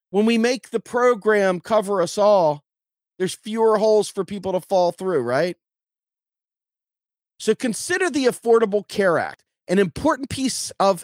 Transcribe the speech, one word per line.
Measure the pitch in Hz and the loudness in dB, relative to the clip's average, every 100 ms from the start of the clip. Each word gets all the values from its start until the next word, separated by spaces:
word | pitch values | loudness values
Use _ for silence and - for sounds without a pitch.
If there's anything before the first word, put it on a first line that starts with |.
| _ | _
When | 185 220 | 0 2
we | 233 | 2
make | 233 262 - | 0 -2 -6
the | 220 | -8
program | - 240 247 233 208 208 190 180 | -6 0 0 2 2 2 2 -2
cover | - 214 196 202 | 0 0 0 -2
us | 170 - | -2 2
all, | 208 202 160 147 _ _ _ _ _ - | 4 4 2 -2 _ _ _ _ _ -8
there's | 185 | -6
fewer | - 208 226 226 214 | -6 -8 0 2 4
holes | 220 214 196 | 4 2 0
for | - 180 | -6 -8
people | 202 185 | -8 -4
to | 185 | -6
fall | - 190 175 | -2 0 0
through, | - 190 160 | -2 -2 -2
right? | 120 131 180 170 _ _ _ _ _ _ _ _ _ _ _ _ _ _ _ _ _ _ | 0 0 -2 -6 _ _ _ _ _ _ _ _ _ _ _ _ _ _ _ _ _ _
So | 220 220 | -2 -2
consider | 254 196 - 370 359 | -2 -6 -4 -2 -2
the | 277 247 | 0 -2
Affordable | - 233 226 220 208 - | -2 2 2 2 -2 -4
Care | - 196 147 | -2 0 0
Act, | 82 - _ _ - | -4 -12 _ _ -2
an | 190 | 0
important | 190 - 302 269 269 | 0 0 -2 -2 -6
piece | - 262 - - - | -6 -6 -6 -10 0
of | 196 185 | 0 0